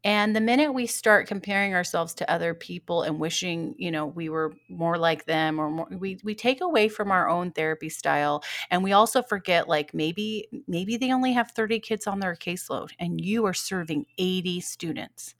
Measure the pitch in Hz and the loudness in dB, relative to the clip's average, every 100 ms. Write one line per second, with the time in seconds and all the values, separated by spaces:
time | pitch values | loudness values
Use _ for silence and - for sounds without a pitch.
0 | 208 208 214 214 220 247 302 262 240 - | 2 4 4 2 4 4 4 2 -2 0
1 | 226 208 - 202 190 196 202 185 180 175 | 6 6 4 -6 -2 0 2 0 0 -2
2 | 165 - 160 170 170 165 - 175 - 170 | -2 -4 0 2 0 -4 -8 -12 -2 -2
3 | 156 156 156 165 185 165 160 - 175 156 | 0 -2 -2 -2 -4 -4 -6 -6 -4 -4
4 | 151 170 160 160 156 151 _ 180 165 170 | -4 -6 -6 -4 -4 -6 _ -4 -2 2
5 | 165 160 - 160 160 156 151 160 165 190 | 2 2 0 0 2 0 -2 -4 -6 -6
6 | 190 190 208 214 247 262 359 302 214 214 | -8 -6 -8 -2 0 0 2 4 2 2
7 | 208 185 170 175 180 160 156 156 160 - | 2 2 2 0 -2 -2 -2 -2 -6 -4
8 | 147 147 147 147 - - - 180 190 196 | 0 2 2 0 -4 -8 -2 0 4 6
9 | 220 262 240 202 - 170 - 156 147 165 | 6 4 0 -4 2 2 4 0 0 -2
10 | 156 175 214 220 - - - 175 190 226 | -2 -2 -4 -6 -8 -14 -4 -4 -2 -2
11 | 254 262 254 247 233 - 220 226 - 220 | 0 2 2 2 0 -2 0 -2 -2 -4
12 | - 196 190 170 - 180 - 131 - - | -2 -2 -4 -4 -6 -6 -6 -6 -6 -8
13 | 175 170 170 220 214 180 - 190 165 147 | -4 -4 -2 0 0 0 -4 -4 -2 -4
14 | - - 185 185 185 180 - - 170 - | -4 -2 0 0 -2 -4 -6 -8 -6 -6
15 | 104 - - - | -10 -14 -20 -20